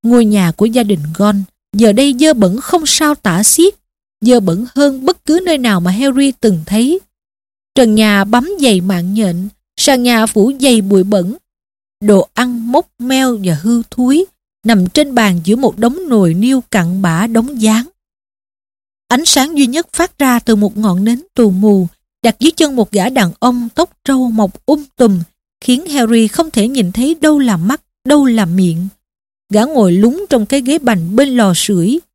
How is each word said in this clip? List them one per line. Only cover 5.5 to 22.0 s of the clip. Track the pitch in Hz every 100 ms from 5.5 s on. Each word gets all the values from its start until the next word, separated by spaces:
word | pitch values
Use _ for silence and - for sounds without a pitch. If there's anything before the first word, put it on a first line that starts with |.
| 302
nào | 247 190
mà | 175
Harry | 196 277 262 277
từng | 247 220 175 156
thấy. | 208 247 359 _ _ _ _ _ _ _
Trần | - 233
nhà | 214 214 202
bám | 196 240 302 392
dày | 269 190
mạng | 180 180 175
nhện, | 208 202 170 196 _ _ -
sàn | - 262
nhà | 247 233 220
phủ | 220 220 277
dày | 269 233
bụi | 196 202
bẩn, | 190 202 175 285 _ _ _ _ _ _
đồ | 208 196 -
ăn | - 247 240 226
mốc | 269 - _
meo | 240 262 262 226
và | 185
hư | 151 196 233 226
thúi | - 247 294 381 _ _ _ 214
nằm | 214 180
trên | 302 285
bàn | 240 208 175
giữa | 165 233
một | 254 -
đống | 233 302 359
nồi | 226 180
niêu | 165 233 262
cặn | - 202 170 185
bã | 185 165 226
đóng | 226 247 269
dáng. | 220 220 277 _ _ _ _ _ _ _ _ _ _ _ _
Ánh | 254
sáng | 330 285 277 311
duy | 254
nhất | 285 349
phát | - 349 _
ra | 269 240
từ | - 220
một | 208 208
ngọn | 220 180
nến | 208 240 359
tù | - 220
mù | 185 214 202 175 _